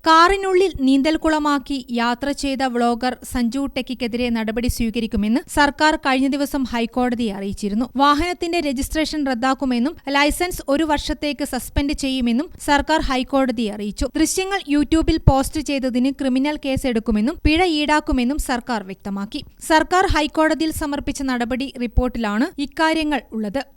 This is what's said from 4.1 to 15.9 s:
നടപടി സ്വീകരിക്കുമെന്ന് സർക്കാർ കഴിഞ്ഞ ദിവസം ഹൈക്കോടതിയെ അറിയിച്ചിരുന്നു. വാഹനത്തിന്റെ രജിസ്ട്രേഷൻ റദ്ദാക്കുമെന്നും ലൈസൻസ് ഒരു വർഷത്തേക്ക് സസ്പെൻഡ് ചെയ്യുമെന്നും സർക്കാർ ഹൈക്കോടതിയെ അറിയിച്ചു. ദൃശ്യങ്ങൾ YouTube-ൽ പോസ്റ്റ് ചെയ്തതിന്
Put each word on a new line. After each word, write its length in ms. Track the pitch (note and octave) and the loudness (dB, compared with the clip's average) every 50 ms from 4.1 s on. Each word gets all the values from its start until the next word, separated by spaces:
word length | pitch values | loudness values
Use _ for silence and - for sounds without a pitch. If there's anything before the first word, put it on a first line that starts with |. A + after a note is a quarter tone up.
| A3+ A#3+ B3 B3 A#3 | -2 -2 -2 0 -2
നടപടി 340 | A3+ A3 G#3+ A3 A#3+ A#3 B3 - | -2 -2 -2 -2 -2 -2 -2 -2
സ്വീകരിക്കുമെന്ന് 680 | - A#3 A3+ G#3 A#3+ A3+ A3 - G#3+ G3+ G#3+ A3+ C#4+ F4 - - | -2 -2 -2 0 -2 -4 -2 -2 -2 0 0 0 -2 -2 -2 2
സർക്കാർ 380 | D4+ C#4+ C#4+ C#4+ - D4+ D#4 D#4+ D#4 - | 2 2 2 2 2 2 2 2 2 0
കഴിഞ്ഞ 220 | C#4+ C4 C4 C4 C#4 C#4 | 0 2 2 2 0 0
ദിവസം 280 | C#4 C#4+ C#4 - C#4 C4 G#3+ | -2 -2 -2 -2 -4 -4 -2
ഹൈക്കോടതിയെ 600 | A#3 A#3 A#3 A3+ - B3+ B3 B3 A#3+ A3+ A#3+ G#3+ G3 G3 | -2 -4 -4 -2 -2 -2 -2 -2 -2 -2 -2 -4 -4 -6
അറിയിച്ചിരുന്നു. 480 | G3 G3+ F#3+ - G#3 G3+ G3+ A3 B3+ A#3 - A#3+ | -6 -8 -6 -4 -4 -4 -2 -2 -4 -2 0 2
വാഹനത്തിന്റെ 560 | C#4 C#4+ D4 C#4+ E4+ F4+ F4+ _ F4 E4+ E4+ F4 D4+ | 4 4 4 4 0 -2 -2 _ -4 -2 -2 -2 -2
രജിസ്ട്രേഷൻ 540 | D4 C4+ B3+ C4 - - D#4 D#4 - - D#4 C#4+ C4+ | -2 -2 -2 -4 -2 -2 -2 -2 -2 -2 -2 -2 -2
റദ്ദാക്കുമെന്നും 640 | C4 A3 C4 C4 C4+ C4+ C#4+ C4 B3 A#3+ A#3+ D4 D#4+ - _ C4+ C#4 | -2 0 0 0 0 0 0 -2 0 0 0 -2 -4 -6 _ 0 2
ലൈസൻസ് 460 | C#4 D4 D4 C#4+ - F4 F4+ F4+ - - - | 2 4 2 2 0 -2 -4 -4 -6 -2 0
ഒരു 140 | C#4 C#4+ E4 D#4 | 0 2 2 2
വർഷത്തേക്ക് 560 | D4 C#4 - - D4+ - D4+ D4 C#4+ - D4 - | 0 -2 0 -4 -6 -4 -4 -4 -4 -4 -6 -6
സസ്പെൻഡ് 420 | - B3 - - - D4 C#4+ C#4+ D4+ - | -6 -8 -8 -2 -2 0 0 0 -2 -2
ചെയ്യുമെന്നും 460 | - C4 C4 C4 B3 A#3+ A3+ A#3+ E4 F#4 - - - | -2 -2 -2 0 0 0 0 0 -2 -4 -10 -8 0
സർക്കാർ 340 | - C#4+ C#4+ C#4 - D#4 D#4+ C#4+ - | 2 2 2 4 2 0 0 2 0
ഹൈക്കോടതിയെ 640 | C4+ B3+ B3+ - C#4 C4+ C4+ B3 A#3 A#3 A#3 G3+ G#3 | -2 -2 -2 0 0 0 2 2 0 -2 -4 -4 -4
അറിയിച്ചു. 320 | G#3+ G3+ G#3 G3 - C#4+ B3+ - D4+ | -4 -6 -8 -4 -4 -4 -2 0 0
ദൃശ്യങ്ങൾ 400 | D#4+ D4+ - F#4+ F#4+ F#4+ G4 G4 - - C#4+ | 0 2 2 -2 -2 -2 -2 -4 -2 0 2
YouTube-ൽ 440 | D4 D4 - D#4+ D#4+ D#4+ - D#4+ D#4+ - - | 2 2 4 2 2 4 2 0 4 6 6
പോസ്റ്റ് 340 | C4+ C4+ C4+ - - D#4+ C4+ - | 6 6 2 0 -4 -6 -4 -2
ചെയ്തതിന് 420 | C#4+ C4+ B3+ C4 | -4 -2 -2 0